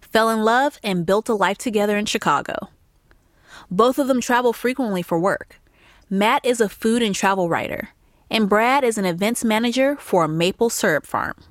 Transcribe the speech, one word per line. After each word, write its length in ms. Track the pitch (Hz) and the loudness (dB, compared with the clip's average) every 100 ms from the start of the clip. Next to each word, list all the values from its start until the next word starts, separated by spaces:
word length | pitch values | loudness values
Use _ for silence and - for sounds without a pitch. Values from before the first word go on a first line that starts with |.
fell 280 | - 220 226 | 0 0 2
in 140 | 226 | 2
love, 360 | 220 240 285 - | 2 2 0 -2
and 220 | 226 185 170 | -4 -2 0
built 240 | 196 220 | 0 0
a 40 | |
life 240 | 220 185 202 | 0 0 0
together 400 | - 214 208 208 | -2 0 0 0
in 80 | 208 | -2
Chicago. 600 | 226 - 147 - - - _ _ _ _ _ _ _ _ - - | -4 0 0 -2 -8 -10 _ _ _ _ _ _ _ _ -20 -10
Both 280 | 180 233 262 | 0 2 2
of 120 | 262 | 0
them 100 | 262 | 0
travel 320 | 226 240 247 | 2 2 2
frequently 500 | 226 240 254 240 190 | 0 -4 -2 -4 -4
for 160 | 175 170 | -2 0
work. 440 | 185 160 - - _ _ _ _ _ | 0 -2 -8 -20 _ _ _ _ _
Matt 360 | 196 208 269 254 | 0 2 2 0
is 140 | 240 | 0
a 80 | 208 | 0
food 340 | - 226 233 | -2 0 0
and 140 | 233 190 | 0 0
travel 320 | 196 190 175 | 0 0 0
writer, 440 | 143 - - - _ _ _ _ | -2 -4 -8 -10 _ _ _ _
and 200 | 220 208 | 0 2
Brad 340 | 202 226 277 | 2 4 2
is 140 | 254 226 | 0 0
an 80 | 190 | -2
events 400 | 170 202 240 233 | 0 -2 -2 0
manager 500 | 214 240 240 269 285 | 0 0 0 0 0
for 300 | - 190 160 | 0 0 2
a 20 | |
maple 420 | 156 170 - 233 | 0 0 0 -2
syrup 360 | - 214 151 - | 0 0 0 -2
farm. 320 | 107 - - - | -4 -4 -8 -18